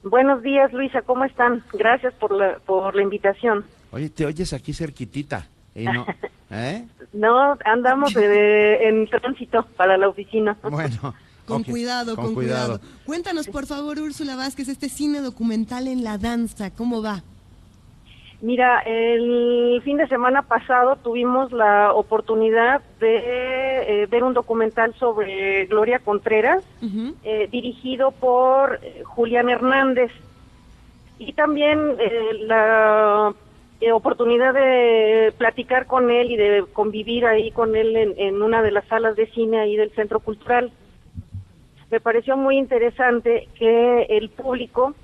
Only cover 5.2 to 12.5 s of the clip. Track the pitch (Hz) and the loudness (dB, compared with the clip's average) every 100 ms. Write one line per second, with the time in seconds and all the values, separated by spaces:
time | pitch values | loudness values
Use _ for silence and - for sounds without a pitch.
5.2 | 147 117 82 _ _ - 120 120 123 - | -8 -10 -12 _ _ -10 -6 -6 -6 -10
6.2 | - _ _ 104 120 202 233 _ - 208 | -12 _ _ -10 -8 -8 -14 _ -16 -4
7.2 | 214 240 285 285 214 233 247 262 285 214 | 2 4 2 0 -2 0 0 0 0 2
8.2 | 208 208 208 208 208 214 220 220 214 240 | 2 4 4 4 4 4 2 2 0 -2
9.2 | 247 269 240 233 226 - 185 190 196 190 | -4 -8 -4 -4 -4 0 2 4 2 -2
10.2 | 196 220 214 208 208 151 156 117 139 - | -6 -2 -2 -2 -6 -4 -4 -6 -10 -14
11.2 | _ _ - 220 - 240 240 247 233 220 | _ _ -8 -6 -4 -6 -4 -6 -6 -6
12.2 | 117 220 127 | -6 -4 -4